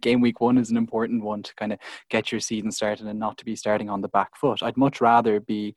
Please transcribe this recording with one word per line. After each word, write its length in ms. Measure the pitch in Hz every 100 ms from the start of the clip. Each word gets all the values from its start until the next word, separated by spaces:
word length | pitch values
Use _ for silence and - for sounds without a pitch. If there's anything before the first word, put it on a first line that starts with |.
game 200 | 120 123
week 200 | 120 117
one 160 | 120 123
is 140 | 113
an 60 | 117
important 460 | 113 113 113 117
one 200 | 104 104
to 100 | 98
kinda 240 | - 107 104 - - -
get 220 | 113 110
your 100 | 113
season 300 | - 110 104
started 340 | 98 107 104 107
and 140 | 107
not 180 | 107 104
to 80 | -
be 100 | 107
starting 360 | 107 107 107
on 100 | 101
the 80 | 98
back 260 | 101 98 -
foot. 280 | 147 104
I'd 120 | 117 123
much 260 | 135 -
rather 380 | 135 117 113 104
be 360 | 104 107 104